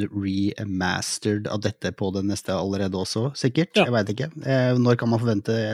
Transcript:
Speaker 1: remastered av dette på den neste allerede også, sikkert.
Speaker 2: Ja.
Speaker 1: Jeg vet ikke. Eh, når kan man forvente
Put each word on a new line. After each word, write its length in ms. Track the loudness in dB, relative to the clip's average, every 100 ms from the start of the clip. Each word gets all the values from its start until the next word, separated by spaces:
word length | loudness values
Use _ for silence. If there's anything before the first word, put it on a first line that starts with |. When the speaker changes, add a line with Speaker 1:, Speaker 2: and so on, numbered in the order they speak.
| -2
Speaker 1:
remastered 1400 | -2 -2 0 -2 -4 -4 -2 0 -2 -4 -4 -2 0 -2
av 80 | -2
dette 300 | -4 -4 -6 -4
på 120 | -2
den 160 | -2 -2
neste 240 | -2 -2
allerede 420 | -2 0 -2 -2 -2
også, 320 | -2 -2 -2 -2
sikkert. 380 | 0 0 0 2
Speaker 2:
Ja. 80 |
Speaker 1:
Jeg 80 | 2
vet 200 | 2 0
ikke. 140 | -2 -6 -6 0
Eh, 260 | 2 4 4
når 180 | 4 4
kan 120 | 4
man 80 | 2
forvente 320 | 2 0 0 0 0